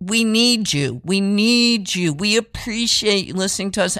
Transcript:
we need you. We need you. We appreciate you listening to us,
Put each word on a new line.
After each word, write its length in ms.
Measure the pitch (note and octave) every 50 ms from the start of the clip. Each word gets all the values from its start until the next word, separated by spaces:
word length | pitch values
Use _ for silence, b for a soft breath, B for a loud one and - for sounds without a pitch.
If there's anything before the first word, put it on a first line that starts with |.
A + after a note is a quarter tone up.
we 240 | F3 F3+ A3 A3+ A3+
need 480 | A3 A3 A3+ A#3 B3 A#3+ A3+ G#3+ - -
you. 280 | C#3+ C#3 B2+ A#2 B2 -
We 160 | - F#3+ G3
need 720 | G3 G3 G#3 G3+ G#3+ A3+ A#3+ A#3+ A#3+ A#3+ A#3 A3+ F#3+ - -
you. 180 | F3+ F3+ E3 D3
We 260 | D3 G3 G#3 G#3+ A3+
appreciate 880 | A3+ - - - - A#3+ G#3+ A3+ A#3 A3 - - - G#3 G3+ G3 F3+
you 80 | - D3
listening 360 | F#3 F#3+ F#3+ - - F#3 G3 F#3
to 120 | G#3+ F#3
us, 140 | F3+ - -